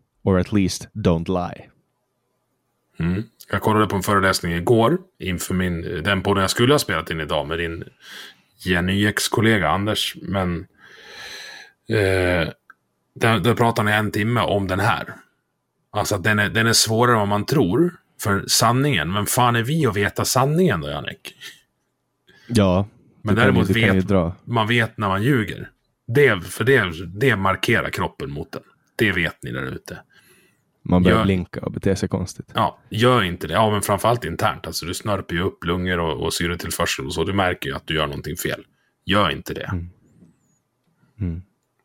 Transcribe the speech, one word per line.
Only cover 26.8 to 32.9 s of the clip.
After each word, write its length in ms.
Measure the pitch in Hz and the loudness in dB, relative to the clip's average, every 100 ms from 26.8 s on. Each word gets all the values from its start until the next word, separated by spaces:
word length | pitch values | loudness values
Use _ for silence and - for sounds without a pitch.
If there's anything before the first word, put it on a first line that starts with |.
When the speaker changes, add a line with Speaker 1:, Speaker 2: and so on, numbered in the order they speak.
| 92 82 87 | 2 -4 -10
Speaker 2:
det 300 | 101 131 104 | -2 0 2
markerar 540 | 95 92 - 107 65 | 0 0 0 0 0
kroppen 400 | - 87 - 139 | -4 -6 -6 -10
mot 220 | 71 - | -8 -10
den. 100 | - - _ _ - | -12 -16 _ _ -2
Det 160 | 107 | 0
vet 300 | 90 80 - | 2 -2 -4
ni 100 | - | -10
där 100 | 65 | -8
ute. 360 | 65 - - 87 - _ _ _ _ _ _ _ | -8 -10 -14 -18 -18 _ _ _ _ _ _ _
Speaker 1:
Man 200 | - 90 | 0 4
börjar 140 | 90 92 | 4 4
Speaker 2:
Gör 60 | |
Speaker 1:
blinka 360 | 95 92 90 - | 2 0 -2 -8
och 120 | - | -8
bete 240 | - 98 95 | -2 0 0
sig 120 | 92 | -2
konstigt. 420 | - 92 - - | -4 -6 -10 -6
Speaker 2:
Ja, 240 | - 78 - | -2 -2 -4
gör 340 | _ | _